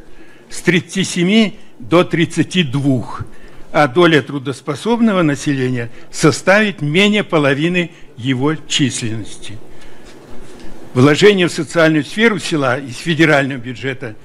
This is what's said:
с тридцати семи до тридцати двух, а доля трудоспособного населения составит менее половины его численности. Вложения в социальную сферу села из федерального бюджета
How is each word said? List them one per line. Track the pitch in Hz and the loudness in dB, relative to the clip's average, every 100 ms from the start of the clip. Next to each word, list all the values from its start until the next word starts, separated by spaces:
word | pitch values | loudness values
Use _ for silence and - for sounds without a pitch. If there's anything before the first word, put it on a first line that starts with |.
| - - - - - | -16 -16 -18 -20 -16
с | - | -6
тридцати | - 170 - 196 | 0 0 0 -4
семи | - 185 175 220 208 - - - | -4 0 2 4 2 -2 -14 -16
до | 104 165 | 2 2
тридцати | 175 160 170 - 143 185 | 4 2 0 0 0 0
двух, | 156 139 139 127 - - - - - - - | 0 0 0 0 -2 -8 -10 -12 -14 -14 -4
а | - 147 | 2 2
доля | 120 175 156 | 4 4 4
трудоспособного | 123 143 131 127 - 143 208 233 226 190 | 2 -6 -8 -8 -8 -6 -2 2 2 2
населения | 160 139 - 135 127 127 117 - - | 2 0 -2 -2 -2 -2 -6 -10 -12
составит | - 160 - - 196 214 175 | 0 2 2 2 2 2 -2
менее | 147 160 208 208 | -2 2 2 2
половины | - 170 143 139 165 180 170 - - - | 0 2 2 2 0 0 -4 -6 -20 -8
его | 120 127 143 156 | -4 0 0 -2
численности. | - - 131 - 117 113 - - - - - - - - - - - - - - - - - | -4 -2 0 -2 -4 -6 -6 -10 -10 -10 -10 -10 -10 -10 -12 -18 -10 -8 -8 -8 -8 -8 -4
Вложения | 127 139 151 202 202 170 | 4 4 6 6 6 2
в | |
социальную | - 156 170 160 156 | -2 -2 2 4 4
сферу | 131 - 233 190 | 0 0 2 2
села | - 160 135 127 | -2 -2 0 -2
из | 139 117 | -4 -8
федерального | 165 156 160 143 135 139 | -2 2 4 4 2 -4
бюджета | 120 117 127 131 123 104 | -10 -10 -8 -8 -10 -14